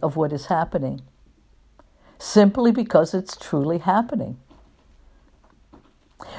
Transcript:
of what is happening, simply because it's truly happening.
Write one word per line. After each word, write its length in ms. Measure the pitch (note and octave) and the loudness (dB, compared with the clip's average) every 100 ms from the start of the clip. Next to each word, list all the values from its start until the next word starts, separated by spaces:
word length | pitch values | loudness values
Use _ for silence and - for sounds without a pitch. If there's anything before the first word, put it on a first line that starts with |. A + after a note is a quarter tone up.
of 140 | D#3 D#3 | -4 -2
what 160 | D#3 | -4
is 140 | D3 - | -4 -4
happening, 540 | E3+ E3 E3+ C3+ C#3 - _ _ _ _ _ _ _ _ _ _ - | -2 -2 -4 -4 -8 -14 _ _ _ _ _ _ _ _ _ _ -18
simply 520 | - G#3+ G3+ G#3+ A#3 | 0 6 6 6 2
because 420 | A#3 A3+ D#3 E3 | 2 4 4 4
it's 240 | F#3 F#3 - | 0 -6 -12
truly 400 | - D3+ D3 E3+ | -4 -2 0 -2
happening. 600 | F3 G3+ A#3 A3+ A2+ B2+ _ - _ _ _ _ - _ _ _ _ _ _ - _ _ _ - - | 0 0 0 -4 -6 -12 _ -20 _ _ _ _ -20 _ _ _ _ _ _ -20 _ _ _ -20 -18